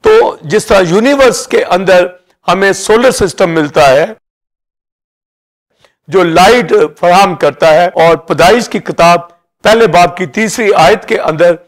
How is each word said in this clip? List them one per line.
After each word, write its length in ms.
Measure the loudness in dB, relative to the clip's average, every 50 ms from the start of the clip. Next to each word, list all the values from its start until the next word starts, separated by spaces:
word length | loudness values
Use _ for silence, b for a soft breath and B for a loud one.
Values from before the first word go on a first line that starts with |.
| 2
तो 320 | 4 2 4 2 0 -4 -10 -10
जिस 220 | -4 -4 -4 -2
तरह 220 | 0 0 0 0 0
यूनिवर्स 560 | 0 0 0 0 2 2 2 0 0 -2 -8
के 160 | -4 -4 -4
अंदर 640 | -2 -2 -4 -4 0 2 2 2 0 -2 -6 _ _ _ _ _ _
हमें 260 | -4 -4 -2 0 -2 -2
सोलर 380 | -4 -2 0 0 2 2 0
सिस्टम 380 | 0 0 -6 -6 -2 -4 -4 -2
मिलता 360 | -2 -4 -4 -2 0 2 2
है 300 | 2 2 2 0 -4 -8 _ _ _ _ _ _ _ _ _ _ _ _ _ _ _ _ _ _ _ _ _ _ _ _ _ _ _ _ _ _ _ _ _ _ _ _ _ _ -4
जो 140 | -2 -2 0
लाइट 500 | 0 2 2 4 4 4 2 0 0 0
फराहम 640 | -2 -2 -2 -6 _ -2 0 2 2 0 0 -2
करता 320 | -2 -4 -4 -2 0 0
है, 220 | 2 2 2 0 0
और 260 | 0 0 2 2 0
पैदाइश 520 | -2 -4 -8 -2 0 2 2 2 0 -2
की 120 | -6 -8 -10
किताब 580 | -8 -8 -4 0 2 2 2 0 -2 -10 _ _ _ _ _ _ -2
पहले 240 | 0 2 2 2
बाब 280 | 2 2 2 2 2 -2
की 80 | -8 -10
तीसरी 460 | -8 -4 -6 -4 -4 -4 -4 -2 0
आयत 340 | 2 2 2 2 2 0 -4
के 120 | -6 -6
अंदर 420 | -4 -4 -6 -2 0 0 0 0 -2 _